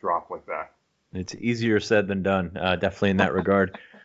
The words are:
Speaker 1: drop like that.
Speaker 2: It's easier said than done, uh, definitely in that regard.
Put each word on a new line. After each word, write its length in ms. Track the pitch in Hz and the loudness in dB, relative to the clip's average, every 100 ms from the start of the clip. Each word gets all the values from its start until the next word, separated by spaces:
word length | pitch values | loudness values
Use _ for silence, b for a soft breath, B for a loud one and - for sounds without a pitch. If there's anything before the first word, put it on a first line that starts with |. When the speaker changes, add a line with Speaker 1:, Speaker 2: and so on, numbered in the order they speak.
Speaker 1:
drop 300 | 95 85 - | -4 -4 -6
like 140 | 76 - | -14 -10
that. 240 | 80 - _ _ _ _ | -10 -10 _ _ _ _
Speaker 2:
It's 200 | 92 90 - | -12 -12 -6
easier 440 | 120 117 117 107 | -4 -2 2 2
said 300 | - 107 98 | 4 2 2
than 120 | 98 | 0
done, 360 | 92 95 87 85 | 0 0 -2 -2
uh, 160 | 92 87 | -2 0
definitely 360 | 95 - 101 | 0 0 2
in 60 | 95 | 2
that 160 | 95 | 2
regard. 460 | 90 87 98 92 - B B | 2 2 2 2 -4 B B